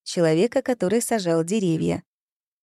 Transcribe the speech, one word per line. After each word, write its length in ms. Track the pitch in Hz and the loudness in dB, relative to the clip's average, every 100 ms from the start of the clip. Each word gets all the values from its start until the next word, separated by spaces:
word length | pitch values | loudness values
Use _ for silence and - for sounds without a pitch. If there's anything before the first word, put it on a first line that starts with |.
"Человека, 560 | - 185 165 160 233 277 | -8 0 2 4 2 0
который 400 | 262 240 180 226 | -2 -2 0 0
сажал 440 | - 226 180 165 | 0 -2 0 0
деревья". 580 | 165 220 185 160 165 170 - _ _ _ _ _ | 0 0 0 0 0 -4 -8 _ _ _ _ _